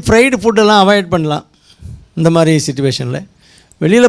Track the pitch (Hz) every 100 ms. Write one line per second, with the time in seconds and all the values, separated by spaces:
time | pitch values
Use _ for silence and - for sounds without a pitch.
0 | - - 262 247 220 214 208 208 190 208
1 | 175 180 151 151 - _ _ _ - -
2 | - - 165 165 160 156 - 135 135 123
3 | 123 139 190 _ _ _ _ - 156 226